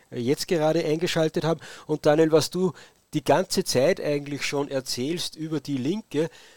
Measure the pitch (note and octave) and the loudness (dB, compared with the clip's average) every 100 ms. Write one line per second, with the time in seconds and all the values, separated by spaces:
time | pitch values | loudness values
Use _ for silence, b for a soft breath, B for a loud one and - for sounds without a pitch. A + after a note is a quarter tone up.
0 | b B2+ A#2+ D#3 - F3 D#3 D#3+ D3+ D#3+ | b -4 -2 -2 0 2 2 2 0 0
1 | F3+ E3+ D#3+ F3 D3+ E3 B B - D3+ | 0 0 0 0 -2 -2 B B -6 2
2 | D#3 D3+ D#3+ D#3 - F3+ F#3 B B B | 4 6 6 4 2 0 -2 B B B
3 | _ D3+ - C#3+ F#3+ G3+ - B2+ D3 G3 | _ -2 2 2 2 -2 0 2 2 2
4 | D3+ D3 C#3+ C#3 - C#3+ C#3+ C#3 C3 - | -2 -4 -4 -6 -4 -2 -2 -4 -4 -4
5 | C3+ E3+ - - D#3 D#3 - C3+ C3 G#3+ | -4 -4 -6 -8 -6 -6 -4 -2 -2 -4
6 | - C#3+ D#3+ b b | -4 -2 -2 b b